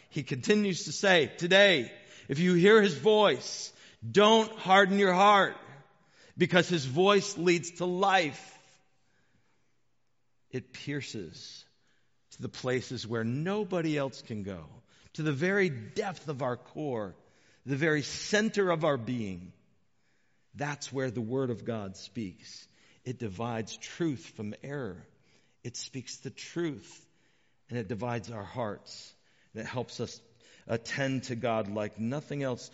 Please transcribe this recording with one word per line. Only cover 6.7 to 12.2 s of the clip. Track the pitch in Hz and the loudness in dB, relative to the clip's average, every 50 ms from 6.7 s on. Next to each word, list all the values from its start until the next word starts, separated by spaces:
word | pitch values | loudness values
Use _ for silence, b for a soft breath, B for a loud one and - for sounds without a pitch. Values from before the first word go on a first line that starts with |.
| 180 160 131 | 0 -4 -4
voice | 131 123 160 185 202 208 196 196 - - 165 | -2 0 2 4 4 4 4 2 0 -4 -2
leads | 165 180 175 170 135 - - | 2 2 2 2 0 -6 -8
to | - 175 | -6 -4
life." | 180 180 180 196 196 190 190 170 147 - - - - - - _ _ _ _ _ _ _ _ _ _ _ _ _ _ _ _ _ _ _ _ _ _ _ _ _ _ _ _ _ _ _ _ _ _ _ _ _ _ | -4 -2 0 2 4 4 4 2 0 -4 -8 -14 -20 -20 -20 _ _ _ _ _ _ _ _ _ _ _ _ _ _ _ _ _ _ _ _ _ _ _ _ _ _ _ _ _ _ _ _ _ _ _ _ _ _
It | - 127 - _ - | -12 -12 -10 _ -16
pierces | - - 143 143 143 123 - - 110 90 76 - - - - - - - _ _ _ _ _ _ _ _ _ _ _ | -14 -10 -8 -8 -8 -8 -8 -10 -12 -12 -12 -14 -16 -18 -18 -18 -20 -20 _ _ _ _ _ _ _ _ _ _ _